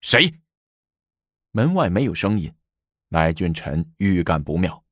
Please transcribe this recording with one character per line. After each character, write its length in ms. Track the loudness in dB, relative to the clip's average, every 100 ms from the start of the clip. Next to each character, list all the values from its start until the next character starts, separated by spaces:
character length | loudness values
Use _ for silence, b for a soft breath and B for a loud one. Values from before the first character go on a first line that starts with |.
谁？ 400 | 0 2 2 0 _ _ _ _ _ _ _ _ _ _ _
门 220 | 0 0
外 140 | 2 0
没 160 | 2
有 100 | 0
声 240 | -2 0 0
音， 160 | -2 -10 _ _ _ _ _
来 240 | 0 0
俊 200 | 0 -2
臣 400 | -4 -4 -4 -6 _
预 260 | 0 0
感 200 | 2 -2
不 140 | -2 -2
妙 280 | -2 -4 _